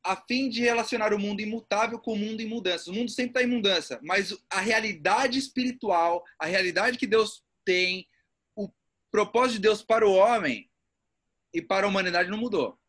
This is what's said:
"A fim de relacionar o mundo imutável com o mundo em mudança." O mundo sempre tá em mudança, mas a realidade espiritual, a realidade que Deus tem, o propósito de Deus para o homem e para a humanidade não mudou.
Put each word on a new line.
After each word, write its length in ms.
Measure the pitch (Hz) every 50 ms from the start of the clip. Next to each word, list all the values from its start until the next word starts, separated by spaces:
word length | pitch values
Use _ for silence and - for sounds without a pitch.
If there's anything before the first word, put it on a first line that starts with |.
| -
"A 120 | 185 190
fim 320 | - _ - 240 254 269 262
de 120 | 220 226
relacionar 520 | 240 240 233 233 226 - 247 220 214 214 208
o 60 | 208
mundo 220 | 202 208 208 196
imutável 580 | 214 208 226 226 - _ 202 208 226 226 233 226
com 140 | _ 240 220
o 40 |
mundo 240 | 202 208 220 220 220
em 60 | 226
mudança." 420 | 214 226 233 185 185 175 165 - 175
O 40 | 180
mundo 180 | 220 247 233
sempre 220 | - - 247 240 247
tá 100 | 254 247
em 40 |
mudança, 520 | 240 247 233 196 196 185 165 - - 131 117 143
mas 300 | 160 185 202 196 180 202 - _ _
a 120 | 185 196
realidade 760 | 190 220 220 220 220 214 190 156 147 180 202 247 269 262 240 269
espiritual, 840 | 269 - _ 254 247 254 247 - - 208 180 170 165 170 170 175 - - _
a 80 | _ 160
realidade 520 | 156 185 190 185 180 165 175 208 247 254
que 100 | 240 269
Deus 360 | 202 214 220 220 208 - - _ _ _ _ _
tem, 420 | 190 180 180 180 180 185 190 - _ _ _ _ _ _ _ _ _ _
o 160 | 214 202 190 _ _ _ _ _ _ _ _
propósito 440 | - 208 208 208 - 240 254 254 226
de 60 | 214
Deus 220 | 190 214 208 208 -
para 240 | - 220 226 220
o 60 | 202 190
homem 560 | 190 196 233 240 220 175 143 117 104 - _ _ _ _ _ _ _ _ _ _ _ _ _ _ _ _ _ -
e 80 | 165
para 240 | 165 - 190 196 202
a 40 | 208
humanidade 400 | 190 196 185 180 170 175 180 180
não 80 | 208
mudou. 420 | 214 233 247 208 165 127 104 - _ _